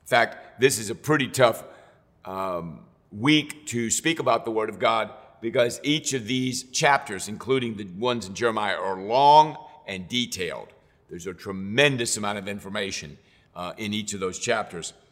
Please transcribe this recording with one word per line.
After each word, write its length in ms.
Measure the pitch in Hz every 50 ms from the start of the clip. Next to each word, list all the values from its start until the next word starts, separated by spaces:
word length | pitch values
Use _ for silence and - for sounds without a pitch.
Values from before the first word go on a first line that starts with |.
In 60 | _
fact, 520 | - - 120 113 104 - - - - - -
this 200 | 117 135 - -
is 100 | 110 101
a 60 | 110
pretty 340 | - - 135 151 151 131 120
tough, 340 | 131 - 131 117 113 - - - - - - - _ _ _ _ _ _ _
um, 600 | - 92 95 95 95 90 87 85 85 76 - - - _ _ _ _ -
week 540 | 104 110 143 156 151 143 147 - - -
to 240 | - - 120 117 110
speak 300 | 104 - - 156 165 156
about 260 | 143 127 113 117 113
the 40 | 117
Word 200 | 110 110 110 110
of 80 | 104 92
God 320 | 123 117 113 113 110 104 - - - - _ _ -
because 360 | 117 107 131 120 117 117 - -
each 320 | 135 147 160 151 - -
of 120 | 131 110
these 360 | 104 127 127 127 127 127 127 - -
chapters, 580 | - - 160 147 143 139 - - 104 92 90 101
including 480 | 104 - - 101 135 135 120 117 110
the 80 | 98 107 95 87 95
ones 280 | 113 123 123 120 98
in 80 | 92 98
Jeremiah, 440 | 90 120 117 113 110 107 101 95 80
are 200 | 90 95 98 95
long 600 | 95 101 113 131 139 143 147 151 156 156 143 - - - - - -
and 220 | - 98 95 90 82
detailed. 600 | 120 123 123 113 - 92 90 82 69 58 52 - - _ _ _ _ _ _ _
There's 160 | 80 87 85
a 80 | 95 90
tremendous 800 | 85 - 98 98 95 95 98 104 123 143 147 135 123 120 117 -
amount 220 | 110 104 104 104 104
of 100 | 95 101
information, 720 | 101 101 - 98 98 107 101 98 90 - - 76 71 - _ _ _ _ _ _ _
uh, 200 | - 87 87 82
in 160 | - 110 104 104
each 220 | 107 104 104 104
of 60 | 101
those 180 | 95 92 90 -
chapters. 560 | - 120 117 110 101 - - 85 80 - - _ _ _